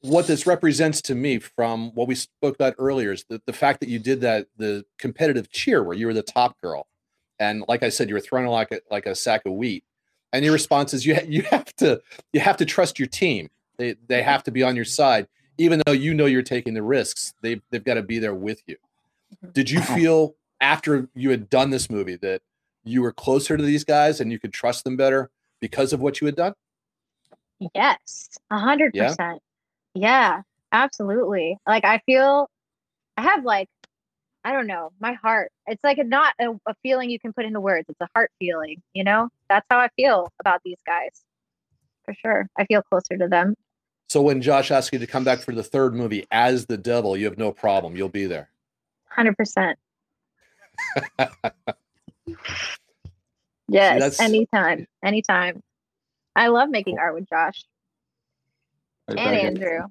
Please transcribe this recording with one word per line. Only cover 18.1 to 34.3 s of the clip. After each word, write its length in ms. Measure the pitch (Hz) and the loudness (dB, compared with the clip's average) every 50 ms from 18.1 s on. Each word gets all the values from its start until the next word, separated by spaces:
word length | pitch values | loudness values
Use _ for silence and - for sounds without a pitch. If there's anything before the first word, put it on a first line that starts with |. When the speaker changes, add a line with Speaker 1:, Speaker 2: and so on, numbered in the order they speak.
| 113 113 | -4 -4
Speaker 1:
there 160 | 110 107 101 | -4 -4 -6
with 260 | 92 95 104 110 - _ - | -6 -6 -8 -8 -10 _ -18
you. 100 | 73 _ _ _ _ _ _ _ _ _ _ _ - | -18 _ _ _ _ _ _ _ _ _ _ _ -20
Speaker 2:
Mm-hmm. 180 | _ - - - | _ -20 -6 -2
Speaker 1:
Did 180 | 139 131 113 | -2 -2 0
you 80 | 135 175 | 0 -2
Speaker 3:
Uh-huh. 160 | 170 - - | 0 0 0
Speaker 1:
feel 400 | 175 165 165 160 160 156 151 - _ _ _ _ _ | 2 4 4 6 4 4 2 -2 _ _ _ _ _
after 480 | 135 139 151 151 - 151 147 135 127 - _ | 2 2 2 2 2 0 0 0 0 -4 _
you 160 | 127 127 135 | -4 0 0
had 180 | 127 117 107 98 | 0 0 0 2
done 220 | 139 127 135 139 | 2 2 4 2
this 180 | 135 127 - - | 0 -2 -2 -4
movie 260 | 113 104 98 90 90 87 | -4 -6 -4 -6 -8 -6
that 240 | 101 95 92 92 _ _ _ _ _ _ _ _ _ | -4 -4 -4 -4 _ _ _ _ _ _ _ _ _
you 180 | 113 117 127 | -2 0 0
were 100 | 123 120 | 0 0
closer 460 | - - - - 131 139 139 - 156 147 | -2 -4 0 2 2 2 2 0 0 0
to 60 | 147 | 2
these 200 | 143 147 147 147 | 2 0 0 2
guys 380 | - 151 147 147 151 156 151 | 2 4 4 6 4 2 0
and 100 | 127 110 | -4 -4
you 60 | 117 107 | -6 -6
could 140 | - 113 - | -8 -10 -10
trust 300 | - - 120 123 - - | -4 -2 -2 -2 -2 -6
them 120 | 131 127 | -6 -2
better 360 | 127 135 135 135 135 131 123 _ _ _ _ _ _ | 2 2 4 4 2 0 -2 _ _ _ _ _ _
because 320 | - 110 - - 135 131 156 | -10 -8 -2 0 0 0 0
of 60 | 131 | 0
what 220 | 127 143 139 - | 0 -2 -2 0
you 40 | 151 147 | -2 -2
had 80 | 143 | 0
done? 180 | 160 170 190 202 _ _ _ _ _ _ _ _ _ _ _ _ _ _ _ - _ _ _ _ _ 196 175 _ | 0 -2 -2 -2 _ _ _ _ _ _ _ _ _ _ _ _ _ _ _ -20 _ _ _ _ _ -14 -10 _
Speaker 2:
Yes, 560 | 196 226 285 226 - _ - - - - - - - _ _ | 0 2 2 0 0 _ -20 -20 -20 -20 -20 -20 -20 _ _
a 80 | 214 214 | -6 -2
hundred 320 | 202 254 285 285 311 277 - | 0 0 2 2 2 0 2
Speaker 1:
Yeah? 140 | - 107 127 | 0 -2 -2
Speaker 2:
percent. 320 | 160 - - 339 170 311 _ _ _ _ _ _ _ _ _ _ _ | 0 -2 -6 -8 -8 -12 _ _ _ _ _ _ _ _ _ _ _
Yeah, 480 | 190 196 220 254 269 240 202 165 175 202 _ _ _ _ _ | -2 2 4 4 6 4 4 2 -2 -6 _ _ _ _ _
absolutely. 840 | - 226 254 277 - - 214 196 202 240 247 185 208 185 160 165 185 202 _ - | 2 2 2 2 -2 -8 -6 -4 -2 -2 0 0 0 -2 -2 -2 -4 -6 _ 0
Like, 160 | 214 226 214 | 0 2 4
I 120 | 196 220 226 _ | 2 2 2 _
feel, 440 | - 262 262 262 277 277 285 285 - _ _ _ _ _ _ _ _ _ _ _ _ _ - | 2 4 4 4 4 4 2 2 -2 _ _ _ _ _ _ _ _ _ _ _ _ _ -2
I 60 | 226 | 0
have, 200 | 339 392 339 254 | 2 2 2 2
like, 240 | 247 214 196 190 _ _ _ _ _ _ _ _ _ _ _ _ _ | 0 -2 -2 -2 _ _ _ _ _ _ _ _ _ _ _ _ _